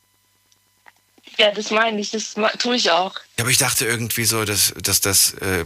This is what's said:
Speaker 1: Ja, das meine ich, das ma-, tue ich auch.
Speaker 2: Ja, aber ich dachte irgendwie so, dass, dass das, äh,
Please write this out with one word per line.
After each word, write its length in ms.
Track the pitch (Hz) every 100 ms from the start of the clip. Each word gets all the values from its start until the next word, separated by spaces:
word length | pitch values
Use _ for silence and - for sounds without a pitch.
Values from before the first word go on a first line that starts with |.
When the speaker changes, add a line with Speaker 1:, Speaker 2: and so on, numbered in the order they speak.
| _ _ _ _ _ _ _ _ - _ _ _ - -
Speaker 1:
Ja, 140 | 208
das 200 | 202 214
meine 300 | 214 226 208
ich, 100 | 208
das 240 | 220 208 208
ma-, 140 | 214
tue 260 | - 240 247
ich 140 | 202
auch. 220 | 170 190 - - -
Speaker 2:
Ja, 60 |
aber 60 | 117
ich 80 | 127
dachte 260 | 127 - 113
irgendwie 380 | 117 117 120
so, 200 | 110 113
dass, 280 | 104 98 - -
dass 240 | 98 95
das, 320 | 101 95 -
äh, 300 | - 95 92